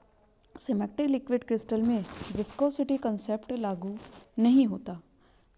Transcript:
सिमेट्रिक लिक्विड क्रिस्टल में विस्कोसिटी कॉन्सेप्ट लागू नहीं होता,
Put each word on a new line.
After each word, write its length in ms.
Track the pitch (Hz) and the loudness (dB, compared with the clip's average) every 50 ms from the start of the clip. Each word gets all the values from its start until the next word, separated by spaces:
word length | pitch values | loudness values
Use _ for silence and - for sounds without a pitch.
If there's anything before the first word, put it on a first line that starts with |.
| _ _ _ _ _ _ _ _ _ _ _ | _ _ _ _ _ _ _ _ _ _ _
सिमेट्रिक 540 | - - - 247 202 208 202 - - 294 294 | -12 -4 -2 0 0 0 -2 -2 -2 0 2
लिक्विड 340 | 269 254 277 - 247 247 - | 2 0 0 0 -2 -2 0
क्रिस्टल 380 | - 226 220 220 - 226 214 | 0 -2 -2 0 0 0 2
में 220 | 220 233 240 220 185 - - - - - 196 | 2 2 2 0 -2 -4 -8 -12 -10 -8 -6
विस्कोसिटी 640 | 208 208 - - - 277 294 277 - 277 277 277 269 | -6 -6 -6 -2 0 0 0 2 0 -2 0 0 -2
कॉन्सेप्ट 540 | 269 240 214 202 - - 214 214 214 - | 0 -2 -4 -4 -2 -4 -4 -4 -4 -6
लागू 440 | 254 247 226 202 190 175 180 196 202 220 - - - - - _ _ - | -6 -4 -2 -4 -4 -4 -6 -8 -8 -10 -12 -16 -20 -20 -20 _ _ 2
नहीं 260 | 220 240 254 269 269 220 | 4 6 8 8 6 6
होता, 320 | - 196 - - 175 170 - _ _ _ _ _ _ _ _ _ _ | 2 -2 -6 -10 -12 -12 -14 _ _ _ _ _ _ _ _ _ _